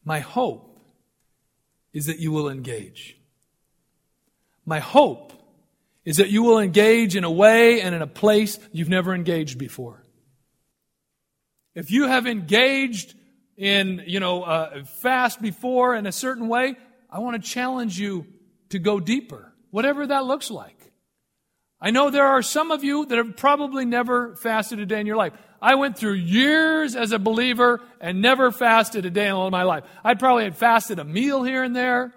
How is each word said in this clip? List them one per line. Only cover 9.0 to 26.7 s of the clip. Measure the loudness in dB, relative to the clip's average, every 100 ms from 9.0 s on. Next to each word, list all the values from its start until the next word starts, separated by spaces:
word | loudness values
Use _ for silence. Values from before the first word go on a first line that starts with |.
| 0
engaged | -4 -2 -2 -4 -8
before. | -12 -12 -16 -18 _ _ _ _ _ _ _ _ _ _ _ _ _ _ _ _ _
If | -16 -2
you | 0 2
have | 0 0
engaged | -6 0 2 4 2 -2 -6 -12 -18 _ _ _ _
in, | 0 0 0 -4 -6
you | -4
know, | -2 -4
uh, | -2 -2 -2 -10
fast | -16 -6 -2 0 0 -2
before | -8 -6 -4 0 2
in | 0 -4
a |
certain | -6 -6 -6 -4
way, | -2 -2 -4 _ _ _
I | -10
want | -8 -8
to | -8
challenge | -6 -6 -4 -6 -6
you | -6 -6 -10 _ _ _ _
to | -4
go | -2 -2
deeper, | -2 -4 -4 -20 -20 _ _
whatever | -2 -2 -2 -2
that | -2
looks | -2 -4 -6
like. | -12 -16 _ _ _ _ _ _ _ _ _ _ _
I | 0
know | 2 2
there | 4 4
are | 4
some | 0 -2 -2
of | -2
you | -2 -2 -2
that | -2
have | -2 0
probably | 0 2 -2 -4
never | -2 -2 0 -2 -2 -8
fasted | -4 -2 -4 -8
a | -6
day | -4
in | -2
your | -2
life. | -2 -4 _ _
I | 2
went | 4 2 -2
through | -4
years | -2 0 2 4 4 2